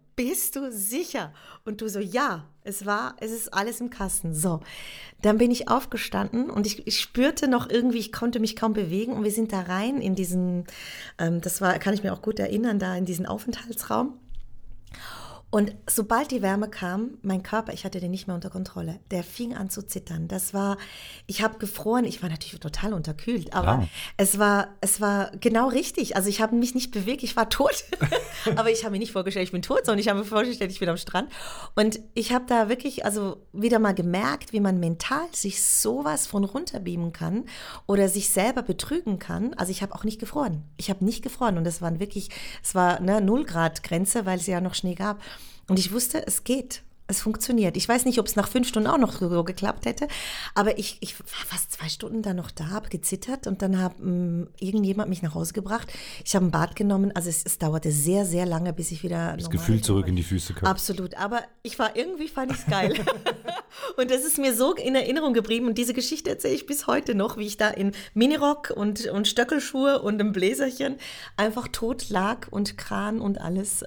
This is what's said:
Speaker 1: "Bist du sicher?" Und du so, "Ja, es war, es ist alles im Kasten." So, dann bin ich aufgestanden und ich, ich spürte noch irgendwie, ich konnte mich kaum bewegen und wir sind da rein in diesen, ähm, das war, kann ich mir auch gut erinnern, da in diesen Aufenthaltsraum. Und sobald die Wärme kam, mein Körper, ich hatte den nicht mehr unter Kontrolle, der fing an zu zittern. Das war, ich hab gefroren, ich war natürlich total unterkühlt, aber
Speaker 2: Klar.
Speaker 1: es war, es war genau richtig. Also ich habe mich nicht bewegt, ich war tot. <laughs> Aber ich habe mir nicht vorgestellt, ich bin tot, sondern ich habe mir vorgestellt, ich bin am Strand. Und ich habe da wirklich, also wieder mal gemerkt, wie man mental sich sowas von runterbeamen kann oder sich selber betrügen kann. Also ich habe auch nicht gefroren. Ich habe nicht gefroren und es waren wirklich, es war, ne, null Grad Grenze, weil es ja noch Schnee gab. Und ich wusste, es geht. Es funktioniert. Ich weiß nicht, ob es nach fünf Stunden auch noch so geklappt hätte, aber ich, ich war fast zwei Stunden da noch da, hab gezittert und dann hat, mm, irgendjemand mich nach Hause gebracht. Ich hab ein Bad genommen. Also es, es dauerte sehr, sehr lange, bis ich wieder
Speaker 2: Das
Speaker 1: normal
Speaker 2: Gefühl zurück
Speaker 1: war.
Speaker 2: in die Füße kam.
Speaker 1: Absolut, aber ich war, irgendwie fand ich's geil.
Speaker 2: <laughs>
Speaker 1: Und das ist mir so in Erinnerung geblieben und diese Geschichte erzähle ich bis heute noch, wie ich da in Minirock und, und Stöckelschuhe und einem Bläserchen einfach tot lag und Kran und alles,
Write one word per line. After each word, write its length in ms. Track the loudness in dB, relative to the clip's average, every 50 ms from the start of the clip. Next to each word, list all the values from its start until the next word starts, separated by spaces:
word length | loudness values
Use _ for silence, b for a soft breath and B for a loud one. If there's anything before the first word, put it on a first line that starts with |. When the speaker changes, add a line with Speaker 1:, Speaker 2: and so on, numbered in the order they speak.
| _ _ -4
Speaker 1:
"Bist 400 | -2 0 0 0 0 -2 -4 -4
du 160 | -4 -6 -6
sicher?" 600 | -6 -4 -4 -4 -2 -2 -4 -4 -4 -6 -6 -6 -10 B B B B B B
Und 160 | -10 -8 -6
du 80 | -6 -6
so, 100 | -4 -4
"Ja, 500 | -4 -2 0 0 0 0 0 -4 -8 -14 -20 _ -12
es 220 | -10 -8 -6 -2 0
war, 280 | 0 0 0 -4 -6 -8
es 120 | -8 -6
ist 220 | -6 -6 -6 -4 -2
alles 260 | -2 0 0 -2 -4
im 100 | -6 -8
Kasten." 420 | -4 -4 -4 -2 -2 -2 -2 -2 -2
So, 260 | 0 2 2 2 0 B B B B B B B B B B B B
dann 160 | 4 6 6 8
bin 140 | 6 6
ich 180 | 4 2 2 0
aufgestanden 800 | 0 0 0 -2 -6 -6 -6 -2 -2 -2 -2 0 0 -2 -2 0
und 160 | 0 0 0 0
ich, 180 | -2 -4 -4 -4
ich 120 | -2 -2
spürte 480 | -2 -2 2 4 4 4 4 4 2 4
noch 220 | 4 4 2 2
irgendwie, 300 | 2 4 4 4 2 0
ich 120 | -2 -4
konnte 280 | -6 -2 -2 0 0 2
mich 160 | 0 0 0
kaum 180 | 0 0 0 2
bewegen 400 | 2 0 0 0 0 0 0 -2
und 100 | 0 0
wir 80 | 0
sind 220 | 2 0 0 0 0
da 80 | -2
rein 400 | -2 -2 -2 0 0 0 0 0
in 140 | 0 0 0
diesen, 500 | 0 0 0 0 0 2 2 0 -2 -4 B B B B B B B B B B B
ähm, 220 | 0 0 0 0
das 220 | 0 -2 -4 0
war, 160 | 2 2 2 2
kann 140 | 2 0 0
ich 100 | 0 0
mir 100 | -2 -4
auch 100 | -4 -4
gut 160 | -4 -2 -2
erinnern, 380 | -2 -2 0 0 0 2 2 0
da 160 | 0 0 -2 -2
in 80 | -2
diesen 220 | -2 -2 -2 -2 -4
Aufenthaltsraum. 920 | -4 -6 -4 -6 -8 -8 -8 -10 -8 -8 -4 -2 0 0 0 -2 -4 -10 -12 -10 -8 -8 -8 -10 -12 -12 -12 -12 -12 -14 -14 -16 B B B B B B B B B B B 0
Und 260 | 2 4 4 2 0 -8 -4 -2
sobald 440 | 0 0 2 2 2 2 2 0
die 100 | -2 0
Wärme 260 | 2 2 2 2 0 -2
kam, 520 | -4 -6 -6 -4 -2 -2 -4 -4 -6 -6
mein 220 | -4 -2 -2 -2 -2
Körper, 300 | -2 -2 -2 -2 -2 -8
ich 120 | -8 -8
hatte 140 | -8 -6 -4
den 100 | -4 -4
nicht 160 | -4 -4 -4
mehr 80 | -6 -6
unter 140 | -6 -6 -8
Kontrolle, 500 | -6 -6 -8 -6 -6 -8 -6 -6 -8 -10 -10 -6
der 120 | -4 -4 -4
fing 320 | -4 -8 -8 -6 -6 -6
an 140 | -6 -6 -6
zu 140 | -6 -8 -8
zittern. 440 | -8 -8 -8 -8 -8 -6 -6 -4 -4
Das 240 | -4 -4 -4 -2 -2
war, 220 | 0 0 0 -2 -4 B B B B B B B B B -8
ich 160 | -4 0 0
hab 160 | 0 0 -2
gefroren, 460 | -8 -6 -6 -4 -2 2 2 2 2
ich 180 | 0 -2 -4 -6
war 60 | -6
natürlich 300 | -6 -6 -8 -12 -12 -10
total 320 | -8 -6 -4 -2 -2 -2
unterkühlt, 640 | -2 -2 -4 -4 -6 -6 -2 -2 -2 -2 -2 -2 -2
aber 220 | 2 4 4 4
Speaker 2:
Klar. 120 | 4 2 B B B B B B B
Speaker 1:
es 220 | 2 4 4 4
war, 300 | 6 6 6 4 2 0 -4 -4
es 180 | 0 0 0 2
war 300 | 2 2 2 2 0 0 -2 2
genau 280 | 2 4 4 6 4 4
richtig. 480 | 4 2 0 0 0 -2 -2 0 0
Also 120 | 0 2 2
ich 140 | 2 2
habe 140 | 2 4 4
mich 180 | 4 4 4 2
nicht 160 | -2 -2 -2
bewegt, 320 | -2 -2 -2 -2 -2 -2
ich 140 | -2 -4 0
war 140 | 2 2 2
tot. 340 | 4 4 4 4 4 0 -4 -6 -4 0
<laughs> 560 | 0 2 2 0 -2 -4 -8 -4 -2 0 2 2
Aber 140 | 4 4
ich 120 | 4 2 2
habe 80 | -2 -2
mir 60 | -2
nicht 120 | -2 -2 -2
vorgestellt, 320 | -2 -2 -2 0 -2 -2
ich 60 | -2 -2
bin 80 | -4
tot, 240 | -2 2 2 2 4
sondern 140 | 4 2 4
ich 100 | 4 2
habe 100 | 2 2
mir 60 | 0
vorgestellt, 440 | 0 2 2 2 2 0 -2 -4 -4
ich 80 | -2 -2
bin 100 | -2 -2
am 80 | -2 -2
Strand. 320 | -4 -2 -2 -2 -2 -2 B B B B B B B B B
Und 240 | 2 4 4 2 -2 -8 -8 -4
ich 200 | -4 0 2 2
habe 100 | 0 2 4
da 200 | 4 4 4 4
wirklich, 380 | 2 0 -2 -6 -6 -2 -2
also 320 | 0 0 0 -2 -2 -4 -6 -12 -12 -6
wieder 260 | 0 2 6 6 6
mal 140 | 6 6 4
gemerkt, 580 | 2 2 2 2 2 2 0 0 -2 -6 -4 0
wie 60 | 2
man 200 | 4 4 4 4
mental 460 | 2 0 0 -2 -2 -2 -2 -2 -2 -4
sich 320 | -4 -4 -4 -4 -2 0 2
sowas 640 | 4 4 4 2 2 0 0 0 0 0 0 -2 0
von 160 | 0 0 0
runterbeamen 720 | 0 0 -4 -6 -4 -6 -6 -6 -4 -2 -2 -2 -4 -4
kann 320 | -4 -4 -2 -2 -2 -4 B B B B B B B B
oder 240 | 2 4 6 6 6
sich 200 | 4 2 0 2
selber 320 | 2 4 4 2 2 0 -2
betrügen 540 | -2 -2 -4 -2 -2 -2 -2 0 0 -2 -2
kann. 340 | -2 -6 -4 -2 -2 -2 -2
Also 180 | -2 -4 -2
ich 100 | -2 -4
habe 120 | -4 -6 -6
auch 80 | -4 -4
nicht 160 | -4 -4 -4
gefroren. 440 | -8 -6 -2 -2 0 0 -2 -4 -6 -10 -12 -10
Ich 120 | -4 -2
habe 160 | 0 2 2
nicht 180 | 0 0 0 -4
gefroren 340 | -8 -4 0 0 0 2 2
und 80 | 0 0
es 140 | -2 -2
waren 180 | -2 -4 -2 -2
wirklich, 300 | -4 -4 -4 -6 -8 -8 B B B B B B
es 140 | B 0 4
war, 240 | 6 6 6 6 4
ne, 220 | 4 4 4 6
null 240 | 6 6 4 4 2
Grad 360 | 0 2 2 2 2 2 -2 -6
Grenze, 420 | -2 0 0 2 2 2 0 2
weil 140 | 0 0 0
es 80 | 0 0
ja 120 | 0 0
noch 140 | 0 0 -2
Schnee 220 | -2 -2 -2 -2
gab. 260 | -2 -2 -4 -4 -4 B B B B B B B B B 2
Und 100 | 4 4
ich 140 | 4 2 0
wusste, 340 | 0 0 0 0 -2 -2 0
es 160 | -2 -2 2
geht. 400 | 0 0 0 0 -4 -10 -12 -12 -16 -20 -16 -6
Es 140 | -4 -2 0
funktioniert. 560 | 0 0 0 0 0 2 4 4 4 4 2
Ich 120 | 0 2 4
weiß 180 | 4 4 4
nicht, 120 | 4 4 2
ob 100 | 2 2
es 100 | 2 0
nach 100 | 0 2
fünf 180 | 2 2 2
Stunden 220 | 2 2 2 2 4
auch 100 | 6 6
noch 140 | 6 4 4 2
so 240 | 0 2 2 2 2
geklappt 420 | 0 -2 -2 0 -2 0 0 -2
hätte, 220 | -2 -2 -2 -2 -4 B B B B B B B B B
aber 240 | 2 4 4 2 0
ich, 180 | -2 -6 -6 -8
ich 180 | -10 -10 -10 -12
war 60 | -14 -12
fast 460 | -10 -8 -8 -6 -4 -6 -4 -6 -6
zwei 160 | -6 -6 -6
Stunden 320 | -6 -6 -6 -4 -4 -2
da 120 | -2 0 -2
noch 160 | -2 -4 -6
da, 200 | -8 -8 -6 -4
hab 200 | -4 -4 -6 -4
gezittert 560 | -6 -4 -2 -2 -2 -2 -4 -4 -6 -4 -2
und 160 | -4 -2 0
dann 200 | 2 2 2 2
hat, 180 | 2 0 -2 -2
mm, 440 | -2 0 0 2 2 2 0 -2 -2 -4 -8 -6
irgendjemand 520 | -4 0 2 2 4 4 2 2 0 0
mich 120 | -2 -2
nach 140 | -2 -4 -2
Hause 160 | -2 -4 -4 -4
gebracht. 380 | -6 -4 -2 -4 -4 -4 B B B B B B B B
Ich 100 | 2 2
hab 80 | 4
ein 80 | 4 4
Bad 280 | 4 4 2 2 0 0
genommen. 340 | 2 4 4 4 4 2 2
Also 160 | 0 -2 -2
es, 140 | -2 -2 -2
es 120 | -2 -2 0
dauerte 340 | 0 0 0 2 2 2
sehr, 340 | 2 2 4 4 4 4 2
sehr 200 | 2 2 0 2
lange, 260 | 2 0 0 0 0
bis 180 | -2 -2 -4 -6
ich 120 | -6 -4 -4
wieder 300 | -4 -2 -2 -2 -2 -4
Speaker 2:
Das 100 | -4 -4
Speaker 1:
normal 80 | -2
Speaker 2:
Gefühl 300 | -2 0 4 4 4 4
zurück 220 | 6 4 4 4 4
Speaker 1:
war. 60 | 4
Speaker 2:
in 60 | 2
die 80 | 0 2
Füße 300 | 0 0 -2 -2 -4 -4
kam. 120 | 0 2 2
Speaker 1:
Absolut, 460 | 2 2 0 -4 -4 -4 -6 -8 -6
aber 260 | -4 -4 -2 -2 -2 -4 -6 _ _
ich 160 | -12 -10 -2 0
war, 160 | 0 0 0 -2
irgendwie 320 | -2 -2 -2 -6 -6 -6
fand 240 | -4 -4 -4 -4 -4
ich's 120 | -4 -2 0
geil. 260 | 2 2 2 2 2 2
Speaker 2:
<laughs> 40 | 0 0 0 0 -2 -4 -4 -4 -6 -8 -8 -8 -10 -14 B B -8 -6 B 0
Speaker 1:
Und 140 | 2 2
das 120 | 2 2 2
ist 140 | 2 0 2
mir 160 | 2 2 4
so 200 | 4 4 4 2
in 180 | 2 0 2 2
Erinnerung 380 | 2 2 2 0 2 2 2 2
geblieben 320 | 2 2 2 0 2 2 2
und 100 | 2 2
diese 140 | 0 0 0
Geschichte 340 | 0 0 -2 -2 -2 -2 -4
erzähle 240 | -2 0 2 0 0
ich 140 | 0 0 -2
bis 180 | -4 -2 0 2
heute 280 | 2 2 2 2 2
noch, 220 | 2 2 0 -2 -4
wie 80 | -6 -6
ich 100 | 0 2
da 120 | 2 2
in 220 | 2 2 0 0 0 B B B B
Minirock 580 | 6 6 6 6 6 4 4 4 2 -2 -8 -4
und, 320 | -2 0 0 0 -2 -4 -4
und 200 | 0 2 2 2
Stöckelschuhe 720 | 4 4 4 4 4 0 0 0 0 2 4 4 4 4
und 180 | 2 0 0 2
einem 100 | 2 2
Bläserchen 680 | 2 4 4 2 4 2 0 0 0 -2 -2 -4 -4 -4 B B B B B B B 0
einfach 300 | 0 0 0 -2 -6 -6
tot 420 | -6 -4 -2 -2 -2 -4 -4 -2
lag 380 | 0 2 2 2 0 -2 -6 -8
und 260 | -2 -2 -2 -2 -4 -8
Kran 420 | -8 -4 -4 -2 -2 -2 -2 -2
und 220 | 0 0 -2 -2
alles, 420 | -2 -2 -2 -2 -2 -2 -2 -4 -4